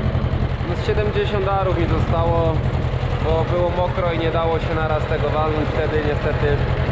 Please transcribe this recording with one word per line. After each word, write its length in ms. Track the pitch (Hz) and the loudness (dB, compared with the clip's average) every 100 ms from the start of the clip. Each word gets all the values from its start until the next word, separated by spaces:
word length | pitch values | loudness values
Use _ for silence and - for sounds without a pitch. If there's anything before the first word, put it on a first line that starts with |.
| - - - - - - - | 0 0 0 0 -2 -2 -4
no, 60 | 175 | -2
z 120 | - | 0
siedemdziesiąt 600 | 208 208 196 202 208 190 | 0 0 0 0 0 0
arów 300 | 196 190 170 | 0 0 0
mi 100 | 170 | 2
zostało, 680 | 160 156 165 165 165 165 160 - - - - - - | 0 0 2 2 2 2 0 0 0 0 -2 -2 -2
bo 220 | 151 160 156 175 | 0 0 2 0
było 140 | 175 | 0
mokro 420 | 175 175 185 175 | 0 -2 0 -2
i 80 | 165 | 0
nie 120 | 165 | 0
dało 280 | 165 165 160 | 0 0 0
się 160 | 160 160 | 0 -2
naraz 280 | 160 151 - | 0 0 0
tego 240 | 156 147 | 0 0
walnąć. 400 | 151 156 156 139 | 0 0 0 0
Wtedy 320 | - 151 156 147 | -2 0 0 0
niestety 500 | 139 156 143 147 139 - - - | 0 0 0 2 2 0 0 0